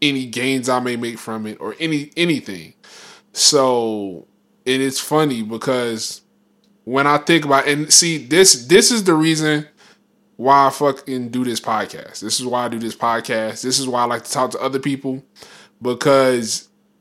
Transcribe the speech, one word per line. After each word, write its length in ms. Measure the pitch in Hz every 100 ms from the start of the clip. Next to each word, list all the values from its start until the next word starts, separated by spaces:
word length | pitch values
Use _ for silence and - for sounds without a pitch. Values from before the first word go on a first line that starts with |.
any 240 | 139 135 127
gains 420 | 117 127 135 123
I 120 | 127
may 160 | 123 117
make 220 | 120 113
from 280 | - 110 107
it 120 | -
or 160 | 104 107
any, 320 | 165 151 143 -
anything. 560 | 175 143 - 92 78 _ - - - - _
So, 920 | - - 147 131 123 113 107 98 85 - _ _ _ 127
and 160 | 131
it's 180 | 135 131
funny 420 | - 151 156 120
because 800 | 107 113 135 127 120 110 - - _ _ _ _ _ _
when 220 | - 131 143
I 100 | 147
think 300 | 156 170 147
about, 200 | 135 131
and 240 | 143 151
see, 280 | - 170 160
this, 480 | 123 160 190 127 123
this 240 | 190 233
is 140 | 233
the 100 | 180
reason 520 | 160 160 156 156 151 151 _ _ _ _ _ _ -
why 300 | 123 139 139
I 40 |
fucking 600 | - 147 - - 131 120
do 140 | 127
this 160 | 123 113
podcast. 600 | - 110 95 90 - -
This 200 | 104 -
is 40 |
why 220 | 123 123 120
I 20 |
do 100 | 117
this 160 | 113
podcast. 680 | - 117 117 120 113 110 110
This 160 | 127 127
is 100 | 131
why 140 | 120
I 20 |
like 200 | 120 117
to 60 | -
talk 200 | 143 127
to 100 | 110
other 180 | 131 135
people, 460 | 143 135 135 131 - _ - - - _
because 880 | 123 120 147 139 131 123 110 - - _ _ _